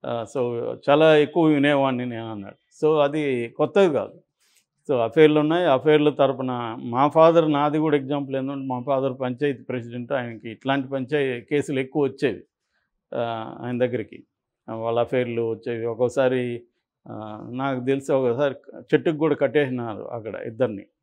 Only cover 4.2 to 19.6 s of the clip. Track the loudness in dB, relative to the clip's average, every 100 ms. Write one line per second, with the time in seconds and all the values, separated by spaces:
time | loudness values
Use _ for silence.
4.2 | _ _ _ _ _ _ -2 0 2 6
5.2 | 6 6 2 2 2 4 4 4 4 4
6.2 | 0 2 -4 -4 -6 -8 -4 2 2 6
7.2 | 6 6 4 2 0 0 0 0 0 -6
8.2 | -4 -6 -6 -8 -6 -6 -2 -2 -2 -4
9.2 | -6 -2 -4 -4 -8 -8 -8 -12 -6 -6
10.2 | -6 -10 -14 -10 -2 -2 -2 -6 -4 -2
11.2 | -2 -4 -2 -2 -2 -4 -4 -2 -2 0
12.2 | -4 -4 -12 _ _ _ _ _ _ -6
13.2 | -6 -6 -10 -10 -8 -2 -2 -2 -8 -14
14.2 | -20 _ _ _ -12 -6 -2 0 0 0
15.2 | -2 -2 -4 -4 -6 -6 -6 -2 -2 2
16.2 | 2 2 -4 -8 -14 _ _ _ -16 -14
17.2 | -12 -14 -12 -6 -4 -4 -2 -4 0 0
18.2 | 0 0 -2 -4 -16 -20 0 0 0 0
19.2 | 0 0 2 2